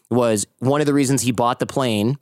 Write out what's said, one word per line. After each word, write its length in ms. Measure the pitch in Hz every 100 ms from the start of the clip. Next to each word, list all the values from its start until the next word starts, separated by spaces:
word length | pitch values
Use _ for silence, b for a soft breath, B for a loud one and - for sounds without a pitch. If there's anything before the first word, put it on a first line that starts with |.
| b
was 360 | 117 120 107 - _
one 200 | 120 143
of 60 | 147
the 80 |
reasons 280 | 143 131 135
he 100 | 117
bought 260 | 110 120 123
the 80 | 127
plane 500 | - 127 107 107 143